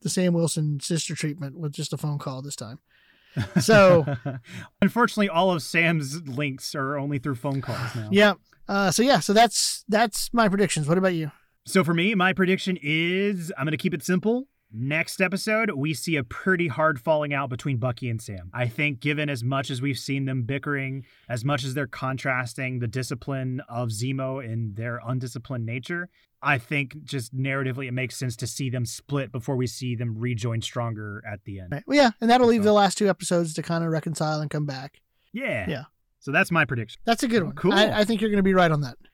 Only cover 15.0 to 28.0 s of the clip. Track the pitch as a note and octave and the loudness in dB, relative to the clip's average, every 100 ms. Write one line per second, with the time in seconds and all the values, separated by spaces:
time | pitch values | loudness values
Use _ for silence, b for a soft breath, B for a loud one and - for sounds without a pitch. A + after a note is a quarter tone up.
15 | - - F#3 F#3+ A3 A3 A3 C#3 D3+ C#3+ | -4 0 0 0 0 2 2 0 -2 -2
16 | - D3+ B2 - F#3+ F3+ E3+ D#3 D#3 C3+ | 0 -2 -2 -2 0 2 2 2 2 2
17 | E3 D#3 D3 C#3 C#3 B2 D3 B2+ B2+ A#2+ | 0 0 2 -2 -2 -4 -2 0 -2 -2
18 | B2 A2+ - F#2+ F2+ A#2+ A#2+ A#2+ D3 B2+ | -4 -6 -6 -12 -10 -4 -4 0 -2 0
19 | D3 D3+ D3 C3 A#2+ C3+ C#3 B2+ C#3+ C3 | -2 -2 -2 -2 -2 -2 -2 -4 -2 -4
20 | - C#3 C3+ C3 A#2 C#3 D3 C#3 C3+ C3+ | -4 -4 -2 -4 -4 -4 -4 -4 -4 -8
21 | b b b A#2+ C3 C#3+ C3 C3 C#3 - | b b b -4 -2 -2 -2 -6 -6 -6
22 | C3 C3 C#3 B2+ A#2+ - C3 B2+ A#2+ B2+ | -6 -4 -2 -2 -4 -6 -6 -4 -4 -4
23 | B2 B2 - C3+ C3 B2+ - A#2+ A#2+ G#2 | -6 -8 -6 -6 -4 -6 -8 -6 -4 -4
24 | C3 C3+ C3+ C3+ A2+ A2+ A2 G2+ A#2+ A#2+ | -4 -4 -4 -6 -6 -6 -6 -6 -6 -6
25 | A#2 B2+ B2+ B2+ - B2+ A2+ B2+ B2 F3 | -4 -4 -4 -10 -8 -8 -6 -6 -6 -8
26 | F3+ _ _ _ C#3 C3+ - D3 C3 D3+ | -8 _ _ _ 0 0 0 -4 -4 -10
27 | C#3 C3+ A2+ C3 C3+ C#3 C3 B2+ B2+ B2+ | -8 -8 -6 -4 -2 -2 -2 -4 -6 -4